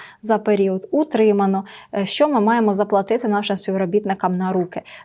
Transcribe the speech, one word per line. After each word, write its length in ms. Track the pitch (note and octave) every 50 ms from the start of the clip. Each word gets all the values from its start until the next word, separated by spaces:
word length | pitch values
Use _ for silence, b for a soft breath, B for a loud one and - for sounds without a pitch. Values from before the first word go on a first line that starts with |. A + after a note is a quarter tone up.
| B B B B -
за 160 | A3 A3 G3+
період, 500 | G#3 A3 G#3 G3 G3 F#3+ F#3+ F#3+ - -
утримано, 720 | - C#4+ D#4 D4 - A3+ A3 G#3+ G#3 G3+ G3 F#3+ F#3+ F#3+ F#3+ B B B B B -
е, 120 | G3+ G3
що 220 | F#3 - - D4 D4+
ми 120 | D4 A#3+
маємо 340 | G3+ G#3+ A#3 A#3+ A3+ G#3 G3+
заплатити 540 | F#3+ G#3 G3+ G#3+ G3 G3 - A3 B3 A#3+ A3
нашим 280 | G#3 G3+ G#3 - G3
співробітникам 800 | F#3+ - - F#3+ F#3+ F#3+ F3 F3 G#3 G#3 G3+ F#3+ F#3+ - F3+ F3+
на 160 | F3+ F#3 F#3 F#3
руки. 300 | F#3 F3 F3+ - - B B B B